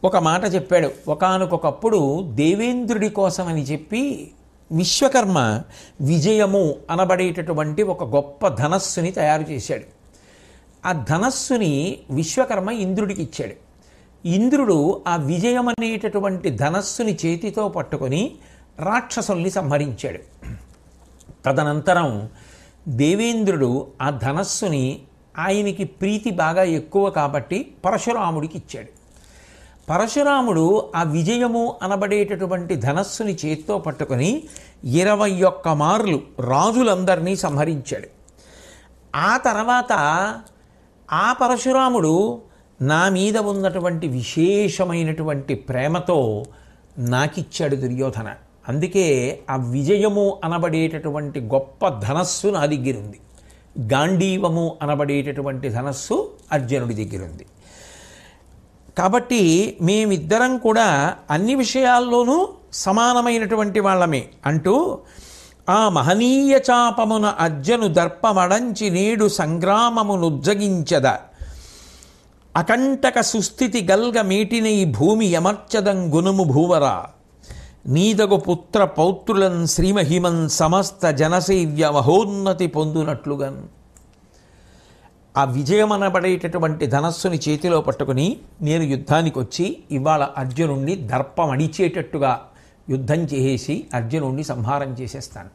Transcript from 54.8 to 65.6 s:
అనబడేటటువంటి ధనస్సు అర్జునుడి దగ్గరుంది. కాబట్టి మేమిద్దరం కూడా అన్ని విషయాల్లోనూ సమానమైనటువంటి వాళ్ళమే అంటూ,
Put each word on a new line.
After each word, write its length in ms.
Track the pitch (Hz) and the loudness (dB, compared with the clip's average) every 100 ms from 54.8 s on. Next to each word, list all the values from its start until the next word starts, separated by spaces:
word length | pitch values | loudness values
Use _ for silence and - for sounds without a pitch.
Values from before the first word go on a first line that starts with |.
అనబడేటటువంటి 880 | 147 147 147 143 139 139 139 135 135 | -4 -2 0 0 -2 -6 -6 -6 -4
ధనస్సు 640 | 113 135 139 - 262 - - - | -4 -4 -8 -4 -4 -4 -10 -4
అర్జునుడి 540 | 156 120 135 120 107 104 | -4 -2 -2 -2 -4 -6
దగ్గరుంది. 400 | 101 92 80 - _ - - - - - - - - _ - - _ - - | -8 -10 -14 -20 _ -20 -20 -20 -20 -20 -20 -20 -20 _ -20 -20 _ -14 -2
కాబట్టి 800 | 185 240 240 247 180 165 214 - | 2 2 0 2 4 4 2 0
మేమిద్దరం 760 | 175 208 214 190 156 214 247 254 | 0 2 2 0 0 2 2 0
కూడా 580 | 226 220 220 143 143 - - | 2 2 4 2 0 -4 -4
అన్ని 240 | 151 208 269 | -2 0 0
విషయాల్లోనూ 960 | 233 262 262 247 247 240 240 302 403 - - | 0 2 4 4 4 2 2 2 0 -6 -16
సమానమైనటువంటి 1080 | - - 202 240 247 240 233 214 220 208 196 | -8 0 2 4 2 2 0 0 0 0 0
వాళ్ళమే 480 | 196 185 175 143 - - - | 2 2 2 0 -4 -8 -2
అంటూ, 540 | 156 185 233 349 - - - - - - - | 0 2 2 2 -4 -12 -20 -20 -20 -20 -12